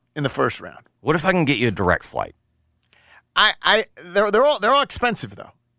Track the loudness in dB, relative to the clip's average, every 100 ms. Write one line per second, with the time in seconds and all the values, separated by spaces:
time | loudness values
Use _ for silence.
0 | _ -6 -4 0 -2 -2 -12 -18 -20 _
1 | -2 0 2 2 2 2 0 2 2 0
2 | -2 -8 -8 -12 _ _ _ _ _ _
3 | _ -20 _ 0 0 0 0 0 0 -12
4 | -4 0 2 4 2 2 2 0 0 -2
5 | -2 -2 -6 -12 -20 _ _